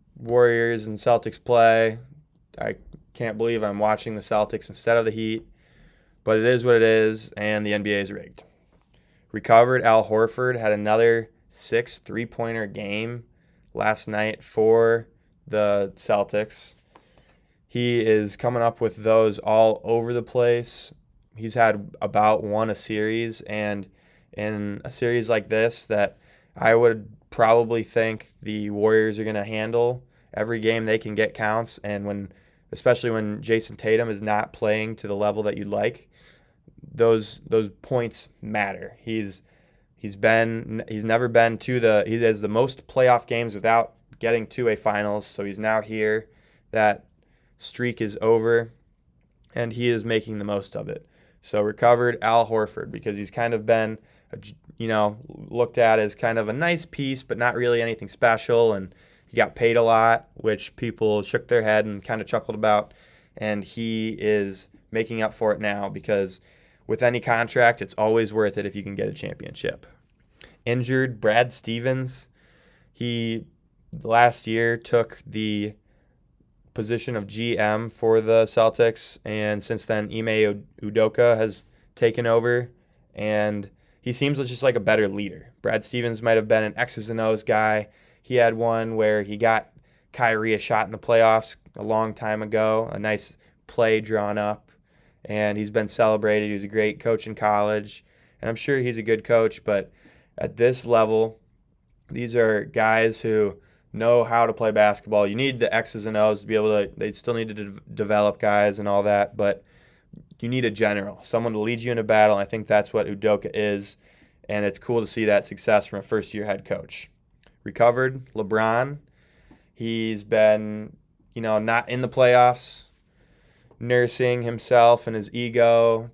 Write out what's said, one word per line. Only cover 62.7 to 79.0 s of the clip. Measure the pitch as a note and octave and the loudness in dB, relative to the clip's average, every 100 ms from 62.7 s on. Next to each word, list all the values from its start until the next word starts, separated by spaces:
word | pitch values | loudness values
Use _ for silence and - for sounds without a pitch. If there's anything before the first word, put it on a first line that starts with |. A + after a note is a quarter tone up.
| G#2 G#2 - _ _ _ - | 2 0 -14 _ _ _ -8
and | G#2+ G#2 | -6 -6
he | F#2 - A2+ A2 A2 - | -8 -10 -6 -4 -6 -6
is | G#2+ G#2 G2 F#2+ - _ _ | -2 -2 -2 -8 -16 _ _
making | A2 A2 A2+ | -6 -6 -4
up | G#2+ | -4
for | - A2 | -2 -2
it | G#2 | -2
now, | G#2 G2+ G2 | -4 -4 -8
because | G2+ - G2+ F#2+ - _ _ _ _ - | -10 -4 -2 -2 -8 _ _ _ _ -8
with | A2 | -2
any | B2 A#2+ | -2 -2
contract, | B2 A#2 A2+ B2+ A#2+ A#2+ | -2 -2 0 2 2 2
it's | F#2+ - | -8 -2
always | G#2+ A2+ G#2+ | 0 2 0
worth | G#2+ G#2 G#2 | 0 -2 -2
it | G2+ | -8
if | G2+ | -8
you | |
can | G2 G2+ | -12 -8
get | G#2 | -8
a | |
championship. | - - - - - - - - _ _ _ _ _ - _ A#2 | -8 -12 -12 -16 -8 -8 -8 -20 _ _ _ _ _ -20 _ -4
Injured | B2 B2 C3 C3 G#2+ | -4 0 0 -2 0
Brad | G#2+ A2+ B2 | 2 4 2
Stevens, | - - A#2 B2+ C3 B2+ - - _ _ _ _ _ _ | -2 -8 -6 -4 -4 -6 -12 -18 _ _ _ _ _ _
he | - A#2+ A#2 A2+ A2+ - _ _ _ _ D3+ | -10 -6 -4 -4 -6 -10 _ _ _ _ -14
last | A2+ A#2 A#2+ - A2+ | 2 6 6 4 -4
year | A2+ A#2 A#2 | -2 0 -2
took | - A#2 A2+ - - | 0 0 0 -8 -12
the | G#2+ G#2+ G#2 G#2 G#2 _ _ _ _ _ _ _ _ _ - | -6 -4 -4 -6 -10 _ _ _ _ _ _ _ _ _ -10
position | G#2+ A#2 - A2+ | -6 -4 -4 -8
of | G2+ | -8
G | G#2+ A#2 A2 | -6 -4 0
M | G#2+ G#2+ A#2 | 0 0 -4
for | - A2+ A2+ | -4 2 2
the | A2 A2+ | 4 4
Celtics, | A2+ A#2 A2 - A#2 A2 | 4 4 2 4 0 0